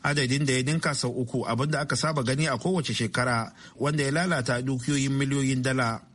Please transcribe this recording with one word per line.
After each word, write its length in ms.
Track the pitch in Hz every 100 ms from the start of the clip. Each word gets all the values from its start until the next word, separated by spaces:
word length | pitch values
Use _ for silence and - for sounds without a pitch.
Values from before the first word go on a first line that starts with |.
adadin 400 | 139 147 127 139 147
da 80 |
ya 100 | 127 127
ninka 240 | 160 156
sau 160 | 135 123 120
uku 320 | 120 127 -
abin 240 | 117 147
da 80 | 151
aka 140 | 147 143
saba 280 | 151 151
gani 220 | 120 135 156
a 100 | 123
kowace 340 | 165 185 127
shekara, 600 | 107 113 123 127 117 113 - - -
wanda 240 | 139 151
ya 80 | 139
lalata 500 | 151 185 156 120 123
dukiyoyin 540 | 131 131 120 143 135 135
miliyoyin 480 | 139 139 131 131
dala. 380 | 131 131 120 110 -